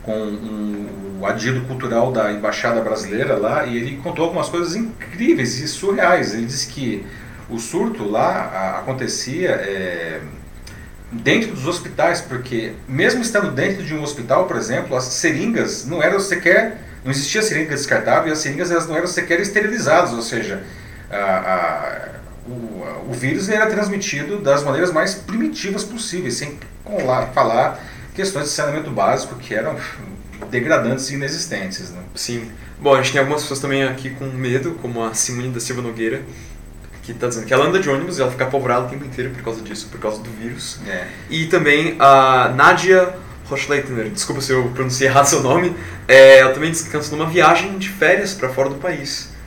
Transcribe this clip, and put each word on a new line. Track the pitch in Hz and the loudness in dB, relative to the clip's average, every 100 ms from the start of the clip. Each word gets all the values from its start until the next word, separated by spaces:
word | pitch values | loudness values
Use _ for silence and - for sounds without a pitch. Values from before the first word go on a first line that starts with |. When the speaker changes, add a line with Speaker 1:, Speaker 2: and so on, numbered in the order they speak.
Speaker 1:
com | - | -4
um, | 110 107 104 110 107 104 101 101 101 98 95 | -4 -4 -6 -8 -6 -4 -6 -8 -10 -10 -6
o | 98 | -4
adido | 113 127 127 | -2 -2 -2
cultural | - 127 120 113 117 | -4 -6 -2 0 2
da | 113 104 | 2 0
embaixada | 104 104 - 123 117 | 0 -4 -2 0 0
brasileira | 110 107 98 107 139 - | 0 -4 -4 -2 0 2
lá, | 107 117 123 | 2 0 -2
e | 117 | -4
ele | 123 139 | -4 -6
contou | 175 160 165 | -8 -2 -2
algumas | 175 139 | 0 -2
coisas | 170 170 190 | -2 -2 -2
incríveis | 226 - - 175 254 339 117 127 | -4 -8 -12 -2 2 4 2 -2
e | 151 | -6
surreais. | - 196 196 180 180 110 | -4 -2 2 4 4 2
Ele | 107 117 | -4 -4
disse | 139 - | -4 -6
que | - 127 101 98 - - - - | -4 -4 -4 -8 -14 -16 -16 -10
o | 117 | -10
surto | - 170 226 - | -4 -2 -2 -2
lá, | 104 107 156 | -2 0 0
a, | - - 95 95 - | 0 -4 -4 -4 -4
acontecia, | - 127 117 - - 156 180 | -6 -4 -4 -6 -6 -2 0
é, | 98 98 98 92 87 82 78 76 73 - - - - - - - | 0 -2 -4 -4 -6 -8 -10 -12 -14 -16 -16 -16 -16 -16 -18 -12
dentro | 117 135 208 226 | -4 0 0 0
dos | 135 139 | -4 -4
hospitais, | 180 - - 165 170 | -4 -6 0 0 0
porque | - 127 - 117 107 - - | -6 -8 -6 -6 -6 -10 -8
mesmo | 135 214 247 | 0 2 2
estando | 226 202 180 | 0 0 0
dentro | 127 190 190 | 0 -2 -2
de | 151 156 | -6 -6
um | |
hospital, | 147 - 123 143 185 | -6 -8 0 2 2
por | 120 | -2
exemplo, | 101 131 - 127 | -2 -4 -2 -4
as | 127 | -2
seringas | - 165 147 214 226 - - 123 | 0 0 0 0 0 -2 -4 -6
não | 170 | 0
eram | 160 196 | 2 2
sequer, | 190 175 170 202 233 - - - | 0 0 4 4 2 -6 -14 -12
não | 131 | -4
existia | 139 - 214 | -4 -2 0
seringa | - 147 147 | 0 0 -2
descartável | 143 - 117 113 139 165 | -4 0 0 4 2 2
e | |
as | 151 | -2
seringas, | 143 135 - | -2 -2 0
elas | 170 - | 0 0
não | 156 | -2
eram | 175 | -2
sequer | - 175 170 | -4 0 0
esterilizadas, | 202 214 214 233 139 160 165 | 2 0 0 0 4 4 4
ou | 117 | 0
seja, | 113 117 101 95 - - - - - | -4 -4 -4 -8 -10 -16 -18 -18 -8
a, | 101 | -4
a, | 98 92 92 90 85 76 69 - - - - - 117 | 0 0 2 0 0 -2 -6 -8 -10 -12 -16 -16 -12
o, | 120 113 95 85 - 107 | -10 -10 -10 -10 -10 -8
o | |
vírus | 120 131 185 190 | -4 -2 0 0
era | 214 220 | 2 2
transmitido | 196 202 196 - 143 147 202 | 2 0 -2 -4 -4 -4 -2
das | 139 143 | 2 4
maneiras | 143 139 175 | 4 2 2
mais | 156 190 190 | 2 0 -2
primitivas | - 220 311 - 196 196 | -6 -2 -2 -2 -4 -4
possíveis, | - - - 180 135 - | -6 -8 -6 -4 -4 -4
sem | 147 - - - | -6 -10 -16 -16
colar, | - 202 131 127 - | -6 -2 0 0 0
falar | - 120 117 151 - - - - | 2 4 4 2 0 -12 -14 -12
questões | - 185 143 147 | -4 -4 -2 -4
de | |
saneamento | - 147 151 - | -2 -2 -2 -4
básico | 104 98 135 - - | 0 2 2 -2 -10
que | - | -4
eram | 107 156 - - - - - - - 104 | -2 -2 -4 -8 -12 -14 -14 -16 -14 -4
degradantes | 120 156 151 117 131 - | -2 2 2 2 -2 -4
e | 139 | -6
inexistentes, | 139 - - 101 92 92 90 | -6 -6 -6 -6 -6 -10 -12
né? | 87 92 - | -14 -14 -10
Speaker 2:
Sim. | - 120 113 - - - | -6 -6 -8 -14 -16 -2
Bom, | 143 | 4
a | 135 | 6
gente | 123 | 6
tem | 143 | 2
algumas | 135 147 | 2 0
pessoas | - 135 | -2 -4
também | 143 135 | -2 0
aqui | 135 127 135 | 0 -2 -8
com | 135 135 | -8 -8
medo, | 127 127 123 170 - | -6 0 0 -2 -6
como | 123 117 | -6 -4
a | 113 | -4
Simone | 113 - 123 127 | -2 -2 -2 -6
da | 120 | -6
Silva | - 123 | -6 -4
Nogueira, | 120 113 113 135 - - - - - - - - | -6 -2 -2 -2 -8 -14 -16 -16 -16 -18 -18 -16
que | - | -12
tá | 120 123 | -4 -4
dizendo | 113 107 | -4 2
que | |
ela | 131 156 | 4 4
anda | 185 | 2
de | 147 | 2
ônibus | 135 175 151 | 0 -2 -2
e | |
ela | 127 | -2
fica | 123 | 0
apavorada | 127 135 123 123 127 | -2 0 2 0 0
o | |
tempo | 135 139 | -8 -10
inteiro | 127 123 | -6 -6
por | - | -6
causa | 113 110 | -8 -8
disso, | 104 101 - | -8 -12 -12
por | - | -6
causa | 107 107 | -4 -4
do | 113 | -8
vírus. | 110 113 127 - - 104 | -10 -10 -8 -10 -10 -8
Speaker 1:
É. | 92 87 - - | -8 -8 -12 -6
Speaker 2:
E | 156 160 | -4 2
também | 180 147 147 160 - | 4 6 4 4 6
a | 135 135 131 131 123 127 | 8 8 8 6 4 6
Nadia | 156 170 180 185 180 - - - - | 6 6 8 6 6 0 -14 -16 -8
Rochleitner, | 135 - 143 123 123 107 | -6 0 0 0 -4 -4
desculpa | 101 - 127 | -6 -4 -4
se | 127 | 0
eu | 127 120 | 2 2
pronunciei | 123 131 - 135 | -2 -2 2 6
errado | 131 139 | 6 6
seu | 160 | 4
nome, | 127 165 180 170 - - - | 4 4 2 -2 -10 -12 8
é, | 135 135 135 | 12 12 12
ela | 131 | 10
também | 135 160 | 4 0
disse | 160 | -2
que | - | -2
cancelou | 151 - 151 160 | -4 -4 -2 0
uma | |
viagem | 175 156 175 196 190 | 6 6 6 2 -4
de | - | -6
férias | - 156 196 202 | 0 2 4 0
pra | - 131 | -4 -4
fora | 127 135 | 0 -2
do | 139 | -2
país | 180 151 135 - - - | -4 -4 -6 -10 -10 -16